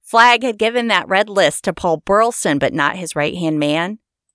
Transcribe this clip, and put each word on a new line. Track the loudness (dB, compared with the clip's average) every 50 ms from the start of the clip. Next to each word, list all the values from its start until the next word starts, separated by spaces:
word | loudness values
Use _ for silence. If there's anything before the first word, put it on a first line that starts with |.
Flag | -12 0 4 6 6 6 6 4 0
had | -4 -2
given | -2 -2 0 0 0 0
that | 2 0 0 0
red | 0 0 0 0 0
list | 2 2 2 2 2 -2 -6
to | -6 -6
Paul | -4 -2 -2 -2
Burleson, | -2 -2 0 2 2 2 0 -2 -2 -2 -2 -2 0
but | -2 -2 0
not | 0 -2 -2 -2
his | -4 -10 -8 -4
right-hand | -4 -4 -4 -4 -4 -4 -4 -2 -2
man. | -2 -2 -2 -2 -2 -4 -8 -12 _ _ _ _ _ _